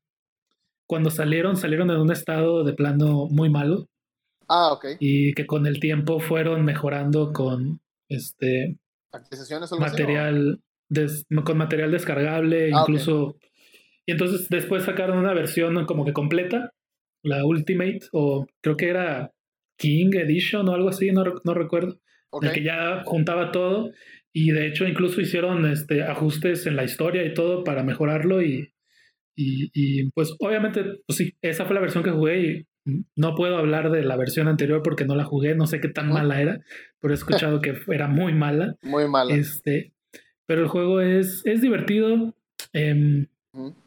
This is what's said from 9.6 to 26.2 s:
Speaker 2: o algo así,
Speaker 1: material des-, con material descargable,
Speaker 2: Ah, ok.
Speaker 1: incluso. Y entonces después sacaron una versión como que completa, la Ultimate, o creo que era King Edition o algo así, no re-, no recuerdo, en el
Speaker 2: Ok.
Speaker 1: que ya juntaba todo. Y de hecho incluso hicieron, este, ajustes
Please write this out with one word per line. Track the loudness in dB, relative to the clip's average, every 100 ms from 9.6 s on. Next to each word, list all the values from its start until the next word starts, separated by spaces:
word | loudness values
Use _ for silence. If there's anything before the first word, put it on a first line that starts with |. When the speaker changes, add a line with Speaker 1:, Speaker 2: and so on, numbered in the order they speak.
| -6
Speaker 2:
o | -4
algo | -2
así, |
Speaker 1:
material | 0 0 0 0 0 0 -2 _ _ -4
des-, | -2 -2 -4 -4 -2
con | 0 0
material | 0 0 0
descargable, | -2 -2 -2 0 0 0 2 4
Speaker 2:
Ah, | 4
ok. | 4
Speaker 1:
incluso. | 2 2 0 0 -6 _ _ _ _ _ _ -4
Y |
entonces | -2 0 -2 -2
después | -2 0 -2
sacaron | -2 -2 0 2
una | 2
versión | 2 0 0 0 0 0
como | -2
que | -2
completa, | 0 0 0 -2 -4 -6 -14 _ _ _ _
la | -4 0 2
Ultimate, | 2 0 0 -2 -4 -4
o | 0 0 0 -4 _
creo | -4 0
que | 0
era | -2 -2 -4 -8 _ _ _ _ -4
King | 0 4 4
Edition | 2 2 0 0 0 0
o |
algo | 2 0
así, | 0 2
no | 2
re-, | 0 -2
no | -4
recuerdo, | -2 -2 -2 -2 -8 _ _ _
en | -4
el | -2
Speaker 2:
Ok. |
Speaker 1:
que | -2
ya | -2 -2 -4 -4 -2
juntaba | 0 0 0 -2
todo. | -2 0 -2 -4 -10 -20 -20 _
Y | 0 2
de | 2 0
hecho | -2 -2
incluso | 0 -2 -2
hicieron, | -2 -2 0 0
este, | 0 0 -2 -2
ajustes | -2 -2